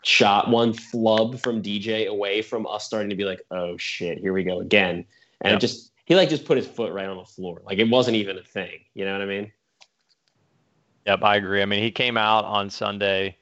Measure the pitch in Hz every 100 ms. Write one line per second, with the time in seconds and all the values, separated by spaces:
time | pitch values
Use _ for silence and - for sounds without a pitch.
0 | - - 107 101 - 117 117 113 - 120
1 | 110 110 113 127 127 113 101 104 107 110
2 | 101 104 101 104 107 117 95 104 - 110
3 | 101 95 98 90 - 92 87 87 - -
4 | 87 82 95 95 90 90 92 104 92 87
5 | - _ _ _ - 202 120 - - _
6 | - 180 175 151 - 135 - - 107 95
7 | 95 92 90 - 90 85 101 98 113 127
8 | 123 110 98 92 - 101 87 - _ -
9 | 98 98 98 98 107 _ _ _ _ _
10 | _ _ _ _ _ _ _ _ _ _
11 | 104 98 107 101 98 101 98 101 113 104
12 | 123 117 107 110 107 104 98 - 104 101
13 | 101 95 98 -